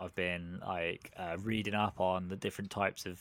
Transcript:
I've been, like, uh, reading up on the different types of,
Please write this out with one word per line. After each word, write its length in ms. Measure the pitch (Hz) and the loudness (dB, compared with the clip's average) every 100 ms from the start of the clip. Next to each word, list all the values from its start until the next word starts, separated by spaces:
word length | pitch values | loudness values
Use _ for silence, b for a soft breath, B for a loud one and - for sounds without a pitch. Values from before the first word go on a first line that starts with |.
I've 140 | 90 92 | -6 0
been, 420 | 90 87 87 90 - | 0 0 -4 -6 -4
like, 460 | 90 85 87 - - | 0 0 -2 -10 -8
uh, 200 | 87 87 | -4 -2
reading 320 | 107 110 104 | 0 0 2
up 260 | 104 104 - | 4 4 4
on 260 | 92 92 90 | 2 2 0
the 100 | 98 | -2
different 360 | 107 - 101 | -2 -4 -4
types 340 | 104 98 - - | 2 2 2 -8
of, 140 | 90 | -8